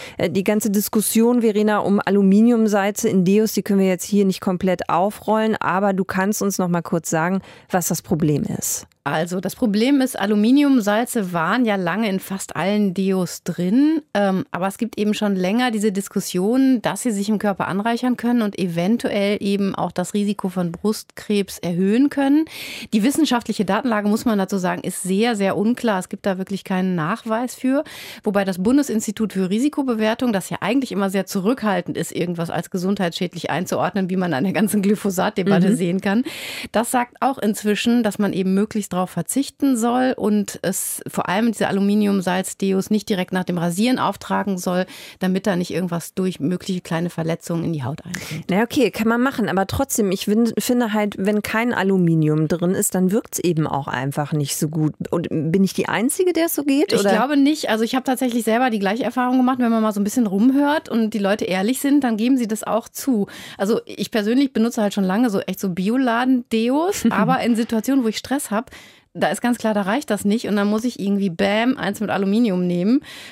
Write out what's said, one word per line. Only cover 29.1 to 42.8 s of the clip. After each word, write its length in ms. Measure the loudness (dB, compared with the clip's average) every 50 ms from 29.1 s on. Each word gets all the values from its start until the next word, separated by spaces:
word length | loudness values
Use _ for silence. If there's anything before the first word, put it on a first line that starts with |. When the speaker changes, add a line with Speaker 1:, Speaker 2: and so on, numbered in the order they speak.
| -4 -4 -4 -4
Speaker 2:
für 180 | -2 -2 -2 0
Risikobewertung, 840 | 0 0 0 0 0 0 -2 -2 0 0 0 0 0 0 0 0 0
das 160 | -2 -2 -4
ja 80 | -6 -4
eigentlich 320 | -2 0 0 0 0 -2
immer 180 | -2 -2 -2 0
sehr 160 | 0 -2 -2
zurückhaltend 680 | -2 -2 -2 0 0 0 0 0 0 0 0 -2 -4 -4
ist, 180 | -4 -4 -4 -4
irgendwas 360 | -4 -4 -2 -2 -4 -4 -4
als 200 | -4 -6 -6 -4
gesundheitsschädlich 800 | -4 -4 -2 0 0 0 0 -2 -2 -2 -4 -6 -6 -6 -6 -4
einzuordnen, 580 | -4 -4 -2 -2 -2 -2 0 0 0 -2 -2 -2
wie 80 | -2 -2
man 160 | 0 0 0
an 100 | 0 0
der 100 | 0 0
ganzen 280 | 0 0 0 2 2
Glyphosat-Debatte 880 | 2 2 2 0 0 -2 0 0 0 -2 0 0 0 2 4 4 4 4
Speaker 1:
Mhm. 60 | 2 2
Speaker 2:
sehen 240 | 0 0 -2 0
kann, 220 | 0 0 0 0 0 -2 -6 -12 -12 -12 -12 -12 -8 -4 -2
das 180 | -2 0 0
sagt 240 | 0 -2 -2 -2 -4 -2
auch 160 | -2 -2 -2 0
inzwischen, 640 | 0 -2 -2 0 0 0 0 0 2 2 2 2 2
dass 160 | 0 0 0
man 140 | 0 0 0
eben 200 | 0 0 2 2
möglichst 400 | 2 0 0 -2 -4 -4 -4 -2 -2
drauf 120 | -4 -2
verzichten 640 | -2 -4 -4 -2 -2 -2 -2 -4 -4 -2 0 2 2 2
soll 380 | 2 2 2 2 2 0 0 0
und 400 | 0 0 2 2 0 -2 -6 -6 -4
es 380 | -4 -4 -4 -4 -6 -8 -8 -10 -8
vor 220 | -6 -4 -2 -2
allem 220 | 0 0 0 0
diese 160 | 0 0 0 0
Aluminiumsalz-Deos 1200 | 0 2 2 2 4 4 2 2 2 0 0 0 -2 -2 -2 -4 -6 -4 -2 0 0 0